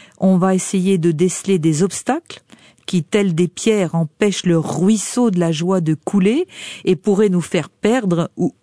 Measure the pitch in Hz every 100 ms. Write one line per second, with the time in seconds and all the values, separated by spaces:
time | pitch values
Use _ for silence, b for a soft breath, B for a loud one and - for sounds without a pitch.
0 | B - 190 185 190 190 - 196 185 190
1 | 170 151 180 - - 190 160 151 190 -
2 | - 302 - - _ b b b - 185
3 | 151 208 202 160 180 - 226 214 170 170
4 | 160 - 208 185 180 165 156 143 185 220
5 | - - 240 175 170 156 175 190 156 156
6 | - 202 190 269 359 B B B - 185
7 | - 196 208 180 160 175 143 _ 208 254
8 | 202 170 165 - 180 -